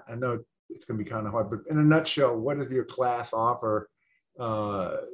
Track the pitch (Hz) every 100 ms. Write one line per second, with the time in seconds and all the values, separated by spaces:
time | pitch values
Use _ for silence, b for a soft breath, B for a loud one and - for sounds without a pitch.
0 | - 117 123 117 - _ - - - 110
1 | 104 113 104 113 98 110 - 151 151 156
2 | 160 - 131 113 123 143 127 131 - -
3 | 123 120 110 113 117 120 113 107 - _
4 | _ _ _ - 117 110 104 101 87 -
5 | -